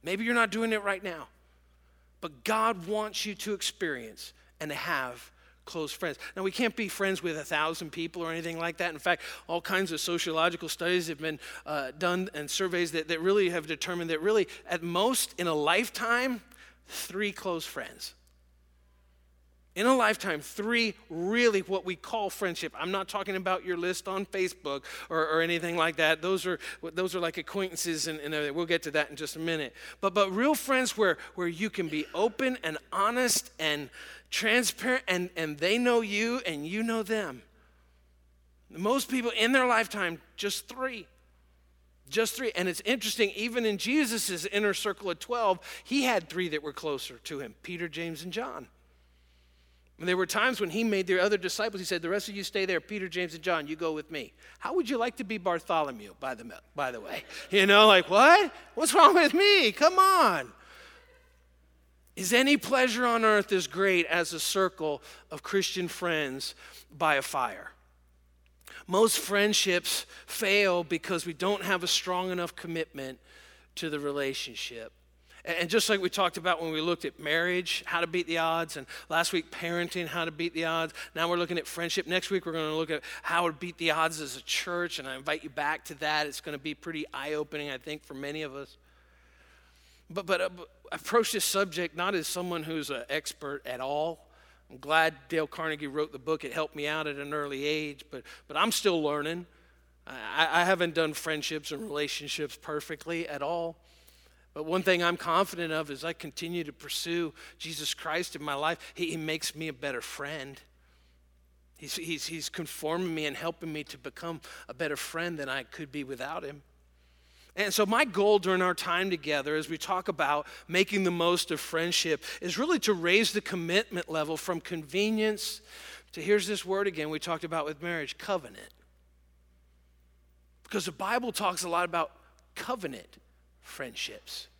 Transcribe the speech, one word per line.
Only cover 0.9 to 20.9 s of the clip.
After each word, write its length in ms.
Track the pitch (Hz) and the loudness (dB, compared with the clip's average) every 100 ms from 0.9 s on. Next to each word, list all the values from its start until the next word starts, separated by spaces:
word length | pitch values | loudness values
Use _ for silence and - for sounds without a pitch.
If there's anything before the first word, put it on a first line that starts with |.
| 196 | -2
now, 260 | 190 165 - _ _ _ _ _ _ _ _ _ | -4 -8 -12 _ _ _ _ _ _ _ _ _
but 240 | 170 139 | -12 -8
God 420 | 156 220 220 196 165 | -2 2 2 0 -2
wants 400 | 214 214 190 214 | -2 -2 -4 -6
you 80 | 196 | -6
to 180 | 214 | -4
experience 800 | 202 - - 175 131 113 104 - _ _ _ | -4 -4 -4 -4 -4 -8 -14 -18 _ _ _
and 100 | 156 | -8
to 60 | 139 | -6
have 560 | 165 147 127 123 - _ _ _ | -2 -2 -2 -8 -18 _ _ _
close 280 | - 170 151 | -12 -8 -6
friends. 260 | - 175 - - - | -4 -6 -6 -10 -4
Now, 60 | |
we 80 | 190 | -4
can't 260 | 180 233 226 | 0 0 0
be 120 | 202 | -6
friends 340 | - 196 190 | 0 0 0
with 160 | 170 156 | -2 -4
a 40 | |
thousand 460 | 143 156 156 165 160 | -2 0 0 -2 -8
people 320 | 175 165 180 | -6 -6 -4
or 80 | 165 | -4
anything 280 | 165 165 165 | -4 -6 -4
like 180 | 170 160 | -4 -2
that. 160 | 175 | -4
In 60 | 156 | 0
fact, 240 | 185 175 - - - | 0 0 -2 -14 -4
all 160 | 170 | -4
kinds 300 | - 185 190 | 0 0 2
of 80 | 156 | -2
sociological 680 | - 170 170 160 170 165 160 | 0 0 0 4 2 2 -8
studies 400 | - 175 180 165 | -2 2 2 0
have 100 | 147 | -4
been, 220 | 156 151 - - | -6 -6 -10 -14
uh, 280 | 143 151 131 147 | -6 -4 -4 0
done 300 | 180 180 190 | 2 2 0
and 160 | 147 147 | -4 -4
surveys 420 | - 190 175 170 | -2 0 0 0
that, 160 | 160 156 | -2 -2
that 120 | 165 | 0
really 260 | 180 208 185 | 4 4 4
have 180 | 170 151 | 2 -4
determined 440 | 156 - 175 165 | -6 -4 -4 -2
that 100 | 160 | 0
really, 260 | 180 220 180 - - | 4 4 2 -4 -6
at 140 | 175 | -4
most 520 | 170 175 220 262 - - | 0 2 2 2 -2 -2
in 80 | 175 | 0
a 80 | |
lifetime, 880 | 151 147 185 240 - 233 240 262 240 - - - _ - | 2 4 4 2 -4 0 2 2 -2 -8 -20 -20 _ -14
three 460 | - - 185 208 | -10 -8 -2 -2
close 320 | - 190 170 | -2 -4 -4
friends. 480 | 156 143 - - - - _ _ _ _ _ _ _ _ _ _ _ _ _ _ _ | -4 -10 -10 -12 -14 -16 _ _ _ _ _ _ _ _ _ _ _ _ _ _ _
In 120 | 175 226 | 2 4
a 100 | 262 | 6
lifetime, 440 | 214 220 196 151 | 4 2 -2 -4
three 540 | 143 - 208 233 220 | -6 -6 0 2 0